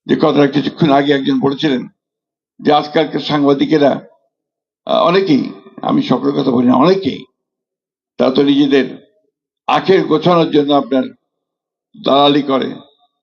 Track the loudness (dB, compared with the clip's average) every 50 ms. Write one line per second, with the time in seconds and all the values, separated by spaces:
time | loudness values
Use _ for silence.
0 | _ -4 -2 0 2 0 2 2 2 2 0 -2 -4 -4 -4 -2 0 2 2 2
1 | 2 0 0 -2 0 -2 -2 -2 -2 -2 -4 -2 -2 -2 -2 -2 -4 -8 -14 _
2 | _ _ _ _ _ _ _ _ _ _ _ _ -2 0 0 0 0 -2 -2 -2
3 | -2 -2 -4 -8 -6 -4 -2 0 2 2 2 2 0 0 2 2 2 2 0 -2
4 | -6 -14 _ _ _ _ _ _ _ _ _ _ _ _ _ _ _ -4 -2 0
5 | 0 2 2 0 2 2 0 0 0 -4 -10 -16 -20 -20 -18 -10 -6 -2 -2 -2
6 | 0 0 -2 -2 0 -2 -2 -2 -2 -2 0 0 2 2 2 2 4 2 2 0
7 | -2 -4 -6 -6 -12 -18 _ _ _ _ _ _ _ _ _ _ _ _ _ _
8 | _ _ _ -2 -2 0 2 2 2 2 2 2 2 2 2 2 0 0 -6 -14
9 | -20 _ _ _ _ _ _ _ _ _ _ _ _ -2 -2 -2 2 2 2 2
10 | 2 0 -2 0 2 2 2 2 2 2 0 0 0 2 0 0 0 0 -2 -2
11 | -4 -4 -8 _ _ _ _ _ _ _ _ _ _ _ _ _ _ _ _ -8
12 | -2 0 2 2 4 4 2 0 0 -2 -2 -4 -4 -6 -8 -12 -18 _ _ _
13 | _ _ _ _